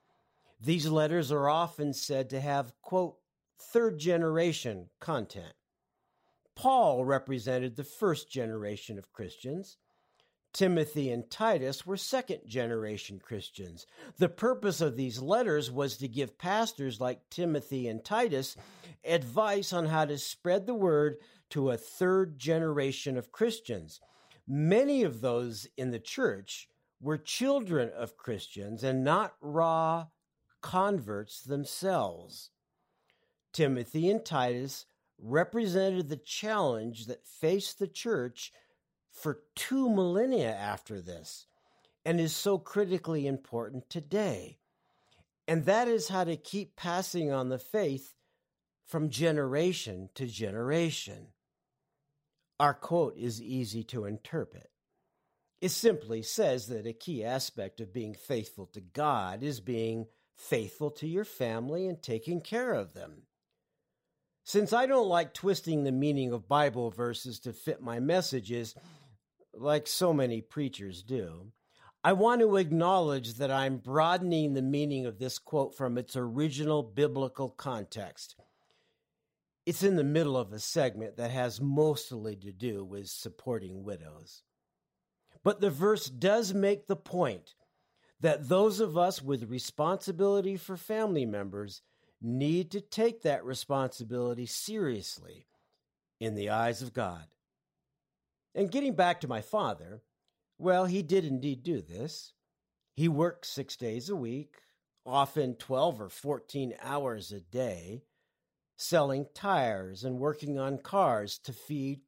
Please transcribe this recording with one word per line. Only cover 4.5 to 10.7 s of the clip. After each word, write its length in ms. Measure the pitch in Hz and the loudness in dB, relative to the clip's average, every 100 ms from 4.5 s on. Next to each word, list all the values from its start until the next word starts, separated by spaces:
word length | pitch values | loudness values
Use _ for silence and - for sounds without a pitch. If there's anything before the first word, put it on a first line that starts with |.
| 156 120 95 90 _ | 0 -4 -6 -10 _
content. 540 | - 143 98 95 80 - _ _ _ _ _ _ _ _ _ - | -4 -2 -2 -8 -16 -20 _ _ _ _ _ _ _ _ _ 0
Paul 500 | 262 262 180 123 127 | 4 6 6 6 4
represented 720 | 135 135 131 113 127 127 120 | 2 2 -4 0 0 -2 -6
the 80 | |
first 480 | 139 - 202 156 - | -10 0 2 2 -2
generation 680 | 135 113 110 104 104 - 101 | -4 -4 -4 -6 -6 -8 -12
of 140 | - | -12
Christians. 680 | - 92 - 127 170 190 - _ _ _ _ _ _ _ | -12 -12 -10 -8 -8 -10 -18 _ _ _ _ _ _ _
Timothy 560 | - 185 | 0 2